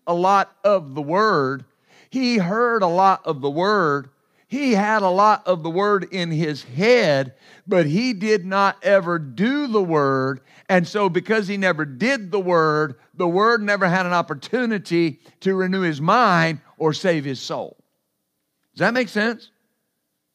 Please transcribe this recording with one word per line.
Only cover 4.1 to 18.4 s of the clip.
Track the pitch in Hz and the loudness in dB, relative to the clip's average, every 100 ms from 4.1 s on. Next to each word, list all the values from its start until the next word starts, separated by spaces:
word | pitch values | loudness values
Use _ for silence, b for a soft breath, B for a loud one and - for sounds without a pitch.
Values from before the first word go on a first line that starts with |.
| _ _ _ - | _ _ _ -12
He | 262 277 | -4 0
had | 202 208 220 | 0 2 2
a | 190 | 2
lot | 180 214 208 - | 4 4 4 0
of | 180 | -2
the | 160 | -2
Word | 170 202 202 - | -2 0 0 -2
in | 190 170 | -6 -4
his | 156 160 139 | -2 -2 -4
head, | - 127 214 247 180 139 135 - b b - | -8 -2 4 4 4 0 -2 -8 b b -2
but | 190 147 | 0 2
he | 170 254 | 0 -2
did | 202 214 214 180 | -2 0 0 0
not | 196 196 - | 0 0 0
ever | 180 196 175 170 | 2 2 2 -4
do | 143 120 220 285 294 | -4 -2 -2 0 -2
the | 214 | 0
Word. | 180 156 139 135 131 139 _ b b | 0 2 2 0 -2 -6 _ b b
And | 185 170 | 0 0
so | 208 196 | -2 -2
because | 175 180 220 190 | -2 -2 -2 -2
he | 202 | -2
never | 190 160 | 0 0
did | 151 127 226 277 190 | -4 -2 -2 -2 -4
the | 196 | -4
Word, | 180 175 156 151 151 131 b 156 | 0 2 2 0 -2 -6 b -4
the | 175 | -2
Word | 175 214 233 | 2 2 2
never | 208 202 190 | 0 0 2
had | 185 180 | 0 0
an | |
opportunity | 175 165 147 - 240 240 208 - 170 170 135 b b | -2 -2 -6 -6 -4 -2 -4 -2 0 0 -4 b b
to | 190 190 | -2 -2
renew | 185 190 | 0 0
his | 175 147 | -2 -2
mind | 160 233 226 170 160 151 b b | 0 2 4 2 0 -2 b b
or | 156 | -2
save | 151 190 160 139 | -2 0 -2 -2
his | 127 | -8
soul. | - 143 87 - _ _ _ _ _ _ | -8 -10 -10 -16 _ _ _ _ _ _